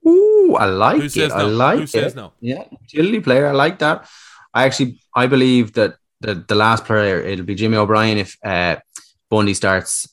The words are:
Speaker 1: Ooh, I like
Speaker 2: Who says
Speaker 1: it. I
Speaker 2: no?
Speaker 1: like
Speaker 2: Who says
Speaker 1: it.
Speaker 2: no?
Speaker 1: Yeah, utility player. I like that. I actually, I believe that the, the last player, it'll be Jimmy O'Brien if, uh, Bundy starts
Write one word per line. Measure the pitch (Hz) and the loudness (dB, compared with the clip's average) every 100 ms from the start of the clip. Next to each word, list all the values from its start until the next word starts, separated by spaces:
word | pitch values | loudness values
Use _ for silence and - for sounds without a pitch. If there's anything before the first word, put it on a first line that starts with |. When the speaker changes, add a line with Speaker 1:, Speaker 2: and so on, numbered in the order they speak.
| 320 | 4
Speaker 1:
Ooh, | 349 415 427 370 - | 4 4 4 4 2
I | 101 | 0
like | 95 110 - | 2 2 2
Speaker 2:
Who | 147 | -2
says | - 151 | -2 -2
Speaker 1:
it. | |
I | 101 | -2
Speaker 2:
no? | 104 | -2
Speaker 1:
like | 110 131 226 | 0 0 0
Speaker 2:
Who | 151 | -2
says | - - | -4 -4
Speaker 1:
it. | 131 | -8
Speaker 2:
no? | 98 _ | -18 _
Speaker 1:
Yeah, | 120 139 - - _ | -10 -10 -12 -20 _
utility | 147 175 226 | -2 -2 -2
player. | 170 127 147 | 0 2 2
I | |
like | 139 147 190 | 0 0 0
that. | 151 156 - - - - - | -2 -4 -8 -20 -20 -20 -8
I | 113 | 0
actually, | 131 - 135 120 _ | 0 0 -6 -6 _
I | - 127 | -2 0
believe | 135 127 127 113 | 2 4 2 0
that | 120 101 - _ _ | 0 -2 -2 _ _
the, | 110 | -8
the | 95 - | -8 -2
last | 104 107 110 | 2 2 2
player, | - 110 104 90 | 0 0 0 -2
it'll | - 98 92 | -4 -8 -8
be | |
Jimmy | 98 110 110 | -4 -2 0
O'Brien | 104 110 110 107 | 2 2 2 0
if, | 95 - | -4 -10
uh, | 107 90 87 78 _ - _ _ _ | -6 -2 -2 -4 _ -20 _ _ _
Bundy | 110 104 | 0 0
starts | 95 101 95 92 - - | 0 0 -2 -2 -10 -10